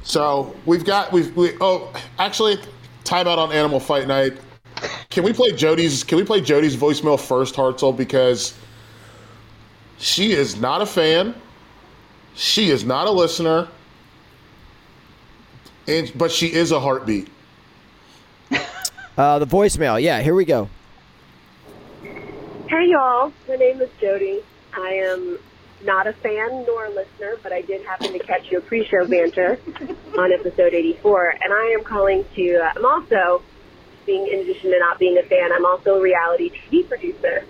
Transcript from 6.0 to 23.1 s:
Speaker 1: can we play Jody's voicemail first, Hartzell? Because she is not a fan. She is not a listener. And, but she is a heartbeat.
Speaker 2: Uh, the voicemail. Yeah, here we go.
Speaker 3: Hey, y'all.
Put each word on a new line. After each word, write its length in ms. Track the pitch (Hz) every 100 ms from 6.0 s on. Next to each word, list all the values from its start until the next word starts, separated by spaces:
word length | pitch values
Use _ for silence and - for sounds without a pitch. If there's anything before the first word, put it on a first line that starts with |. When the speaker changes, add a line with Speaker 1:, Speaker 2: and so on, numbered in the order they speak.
Speaker 1:
can 140 | - 165
we 80 | 202
play 160 | 208
Jody's 340 | 131 147 156 123
voicemail 420 | 147 143 156 139
first, 380 | - 127 131 -
Hartzell? 400 | 131 131 139 123
Because 580 | 127 135 127 120 - - - - - - - - - - - - - - - -
she 360 | - - 214
is 240 | 165 123 101
not 220 | 123 165
a 40 | 202
fan. 480 | 185 156 165 202 233 - - - - - - - - - -
She 340 | - - 202
is 140 | 131
not 240 | 113 131 190
a 40 |
listener. 580 | 190 165 - 165 160 175 - - - - - _ - - - - - _ - _ - - - - - - - -
And, 240 | 160 160 131
but 160 | 165
she 140 | 165 165
is 200 | 160 165
a 60 | 151
heartbeat. 500 | 135 131 110 104 - - _ _ _ _ _ _ _ - _ _ - 277 - - - - - -
Speaker 2:
Uh, 220 | 143 143
the 80 | 143
voicemail. 540 | 180 202 156 147 110
Yeah, 200 | 160 120
here 120 | 143 180
we 80 | 165
go. 220 | 127 101 - - - - _ - - - - - - - - - - - - - - -
Speaker 3:
Hey, 200 | 330 349
y'all. 420 | 320 254